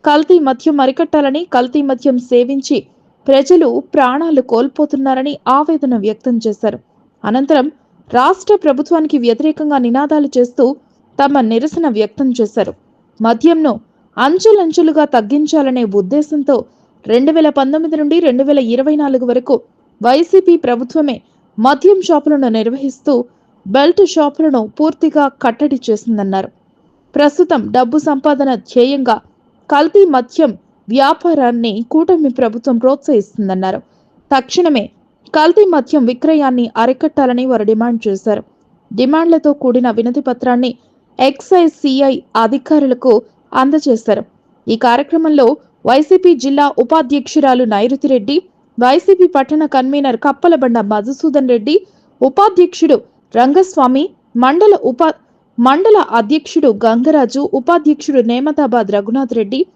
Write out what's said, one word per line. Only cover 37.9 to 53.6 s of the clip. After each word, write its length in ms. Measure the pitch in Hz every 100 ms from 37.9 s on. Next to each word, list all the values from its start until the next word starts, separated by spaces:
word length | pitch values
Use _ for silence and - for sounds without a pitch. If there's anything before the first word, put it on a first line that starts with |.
| 233 220
చేశారు. 360 | 190 - 202 - _ _ _ _ 208
డిమాండ్లతో 520 | 254 311 330 320 302 285
కూడిన 280 | 262 247 247 220
వినతి 240 | 233 254 285
పత్రాన్ని 420 | 247 247 247 247 240 _ _ _ - 262
ఎక్సైజ్ 440 | 277 - 370 330 _
సిఐ 320 | 285 262 277 262 - 220
అధికారులకు 680 | 226 269 - 302 277 247 254 214 214 _ _ 254
అందజేశారు. 600 | 269 302 294 226 226 202 - _ _ _ -
ఈ 120 | 226 247
కార్యక్రమంలో 600 | 240 285 330 320 294 240 294 _ _ -
వైసీపీ 440 | 269 302 370 359 277
జిల్లా 240 | 262 277 285 -
ఉపాధ్యక్షురాలు 800 | 247 294 254 285 - 311 277 254 240
నైరుతి 340 | 202 240 269 285
రెడ్డి, 220 | 254 202 302 _ _ _ -
వైసీపీ 500 | 247 311 370 370 359 294
పట్టణ 260 | 269 302 302 262
కన్వీనర్ 460 | 262 285 277 233 285
కప్పలబండ 520 | 277 349 320 254 233 202
మధుసూదన్ 600 | 214 214 269 320 277 254
రెడ్డి, 220 | 240 214 349 - _ _ _
ఉపాధ్యక్షుడు 800 | 262 269 403 359 359 - 320 262 - _ _ 226
రంగస్వామి, 640 | 254 320